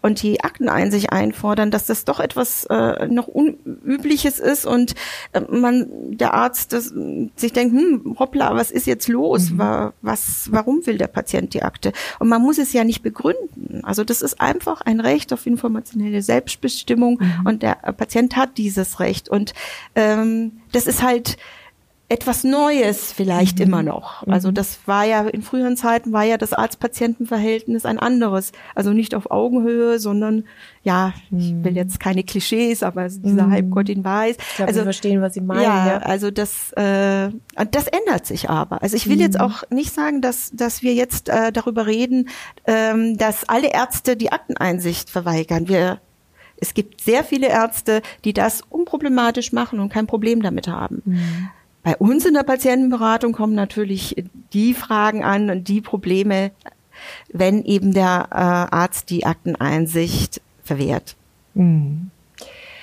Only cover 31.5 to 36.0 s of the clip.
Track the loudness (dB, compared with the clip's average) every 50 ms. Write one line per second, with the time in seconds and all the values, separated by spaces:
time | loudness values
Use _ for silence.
31.5 | -2 -2 -2 0 0 0 -2 -4 -6 -4 -4 -2 0 0 -2 -2 -4 -4 -2 -2
32.5 | 0 0 2 0 0 0 -2 -4 -2 -4 -6 -6 -8 -4 0 2 4 4 6 4
33.5 | 4 4 2 0 0 0 0 0 -2 -4 -2 -2 -2 0 0 0 -2 -4 -8 -12
34.5 | -4 -2 -2 0 2 0 0 0 -2 -2 0 2 2 2 2 0 -2 -4 -4 -2
35.5 | 0 2 4 4 4 4 2 2 0 0